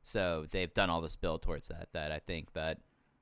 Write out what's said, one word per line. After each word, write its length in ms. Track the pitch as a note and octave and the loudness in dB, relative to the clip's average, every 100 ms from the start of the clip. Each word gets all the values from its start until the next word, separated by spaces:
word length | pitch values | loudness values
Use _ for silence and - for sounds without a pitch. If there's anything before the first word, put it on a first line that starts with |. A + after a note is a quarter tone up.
| - | -4
So 400 | A2 F#2 D#2+ D#2 | 2 2 2 0
they've 220 | F#2+ F2+ | -2 0
done 180 | - F#2+ | 4 4
all 100 | E2+ | 4
this 160 | D#2+ - | 0 -2
build 260 | F2+ D#2+ | -2 0
towards 260 | - D2+ - | 0 -2 -4
that, 200 | D#2+ E2+ | -8 -6
that 180 | E2 D2+ | -4 -4
I 60 | D2+ | -4
think 340 | - E2+ D2 | -4 -6 -6
that 260 | E2 D#2+ D#2 - _ _ _ | -4 -2 -2 -8 _ _ _